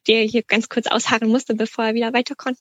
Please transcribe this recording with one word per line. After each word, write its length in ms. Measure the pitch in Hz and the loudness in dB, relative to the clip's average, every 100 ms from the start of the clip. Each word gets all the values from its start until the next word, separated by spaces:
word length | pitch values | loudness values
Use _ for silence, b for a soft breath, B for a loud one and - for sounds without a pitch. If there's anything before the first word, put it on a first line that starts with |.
| - | 2
der 160 | 226 | 2
hier 200 | 214 233 | 2 0
ganz 240 | - 208 - | 0 -2 0
kurz 180 | 240 - | -4 0
ausharren 420 | 240 - 226 220 | 0 0 0 2
musste, 260 | 247 - 220 | 2 0 -2
bevor 280 | 220 - 220 | -2 -2 -2
er 80 | |
wieder 180 | 226 233 | 0 0
weiter 240 | 247 247 285 | 0 -2 -6
konnte. 240 | 262 254 | -8 -6